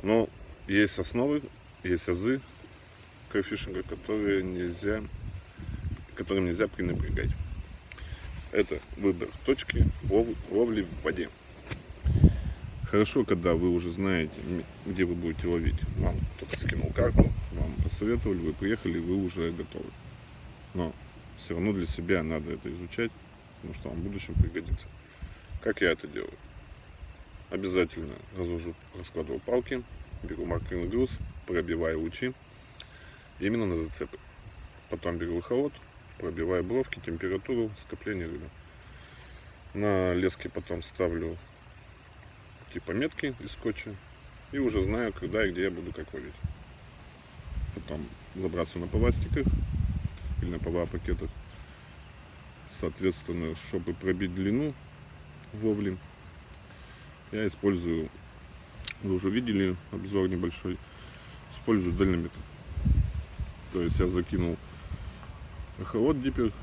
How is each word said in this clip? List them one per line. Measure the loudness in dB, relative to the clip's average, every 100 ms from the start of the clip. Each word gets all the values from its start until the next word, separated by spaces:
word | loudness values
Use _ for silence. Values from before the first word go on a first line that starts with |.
Но | 6 6 6 -2 -16 -14 2
есть | 6 6 4
основы, | -2 2 2 2 -2 -14 -20 -8
есть | 0 0 2
азы | 2 2 0 -2 -18 -18 -18 -20 -20 -20 -20 -2
карфишинга, | -2 0 -2 -4 -4
которые | -6 -8 -2 0 4 4
нельзя, | 2 0 -2 0 0 0 -2 -8 -8 -10 -12 -12 -8 -4 -4 -6 -8
которым | -8 2 4 4
нельзя | 4 2
пренебрегать. | 2 0 0 0 0 0 0 -4 -8 -10 -12 -14 -14 -12 -10 -10 -10 -2
Это | 0 2 0 -6 0
выбор | 2 2 -2 -4 0
точки | 0 2 6 6 6 4
лов-, | 4 4 0 0
ловли | 4 4 4
в | 0 0
воде. | -2 0 -4 -8 -18 -16 -10 -10 -10 -2 4 10 10 10 -2 -4 -8 -6
Хорошо, | 2 6 6 6 4
когда | 4 6 6
вы | 6
уже | 4 2
знаете, | 0 2 4 2 -2 -4
м, | -2 -4 -8 -4
где | 2 2
вы | 2
будете | 0 0 2
ловить. | 4 4 2 0 2
Вам | 2 2 -2 -4
кто-то | -8 -2
скинул | 0 0 0
карту, | 2 6 10 10 8 -2
вам | 0 0 2
посоветовали, | 0 2 2 2 2 2
вы | 0
приехали, | 0 0 2 0 0
вы | 2 2
уже | 2 0 0
готовы. | 0 -6 -6 -8 -10 -14 -14 -16 -16 -16 -16 -6 -2
Но | -2 -2 -14 -16 -16 -12
все | -4 2
равно | 2
для | 2 0
себя | -2 4 4
надо | 4 0 -2
это | -6 -6
изучать, | -6 -6 -2 -2 -2 -20 -20 -20 -14
потому | -12
что | -8 -6
вам | -4
в |
будущем | -4 -4 -4 2
пригодится. | 4 2 -2 -4 -4 -16 -18 -14 -14 -14 -10 -2
Как | 0 4
я | 4
это | 4 -2
делаю? | -6 -8 -10 -16 -16 -16 -18 -18 -16 -16 -16 -18 -18 -6
Обязательно | -4 2 4 2 0 -8 -8 -12 -4
разложу, | -2 -2 -4 -10 -14 -12
раскладываю | -8 -6 -4 -4
палки, | 2 0 2 -4 -4 -12 -12 -10
беру | -8 -4 -2
маркерный | -2 -2 -2 0
груз, | 2 0 0 -8 -10 -2
пробиваю | 0 2 2 2 2
лучи | -2 -2 -4 -4 -16 -20 -20 -18 -18 -18 -18 -18 -20 -2
именно | 0 2 2
на | 2
зацепы. | -2 -4 -8 -8 -16 -18 -18 -16 -16 -18 -8
Потом | -4 -2 -2
беру | 0 -2
эхолот, | 0 2 2 -4 -18 -20 -20 -6
пробиваю | -6 -2 2 2
бровки, | 2 0 0 -4
температуру, | -6 -2 0 -2 0 0 0 -2
скопление | -12 -8 -4 -2 -4
рыбы. | -6 -10 -14 -20 -20 -18 -18 -18 -18 -18 -18 -18 -18 -10
На | 0 4 4 4
леске | 4 2 0 -6
потом | -6 -4 -6
ставлю | -6 0 0 2 -2 -4 -12 -20 -20 -20 -20 -20 -20 -20 -20 -20 -20 -20 -10
типа | -10 -4
метки | -2 -2 -2 -6 -6
из | -10
скотча | -4 -4 -4 -6 -10 -14 -20 -18 -18 -8
и | 0
уже | 2 4
знаю, | 2 2 0
когда | -2 -2 2 2
и |
где | 2
я | 0
буду | 0 -6
как | -8 -8
ловить. | -8 -10 -8 -8 -8 -14 -16 -18 -18 -18 -18 -18 -16 -8 -6 -4
Потом | -6 -6 -6 -8 -12 -12 -4
забрасываю | -2 0 0 -2 0
на |
пластиках | 4 6 4 2 2 4 2 2 0 0 0 -2 -6 -4 -2
или | -2
на | -2
П | 0
В | 0
А | 0
пакетах. | -2 -2 -2 -2 -8 -14 -16 -16 -16 -18 -18 -18 -18 -18 -18 -18 -18 -16
Соответственно, | -4 -4 2 0 0 -4 -2 -2 -4 -4
чтобы | -4 -2
пробить | -2 2 2 0
длину | 0 2 2 2 -4 -14 -18 -18 -18 -18 -16 -12 -2
ловли, | 0 2 0 -2 -8 -18 -18 -18 -18 -18 -18 -18 -18 -16 -18 -18 -6
я | 0 0
использую, | 2 2 4 2 0 -2 -8 -18 -16 -16 -16 -16 -8 -8 -4
вы | 0 2
уже | 4
видели | 2 2 4 4 2 -4
обзор | -6 0 4 4
небольшой, | 4 0 -2 -4 -4 -8 -16 -16 -16 -16 -16 -14
использую | -6 4 4 6
дальнометр. | 6 6 6 2 -6 -12 -12 -6 2 6 6 6 2 -6 -8 -8 -8 -4
То | 0
есть | 2 4
я | 6
закинул | 4 2 2 2 0 -6 -12 -8 -8 -8 -10 -14 -12 -12 -12 -12 -8
эхолот | -2 2 4 4
диппер | 2 2 0 0